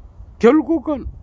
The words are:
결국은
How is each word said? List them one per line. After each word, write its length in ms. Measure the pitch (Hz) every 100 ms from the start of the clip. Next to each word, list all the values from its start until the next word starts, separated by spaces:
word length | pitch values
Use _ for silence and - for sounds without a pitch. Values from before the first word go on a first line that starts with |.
| - - - -
결국은 680 | 226 311 302 330 311 269 - -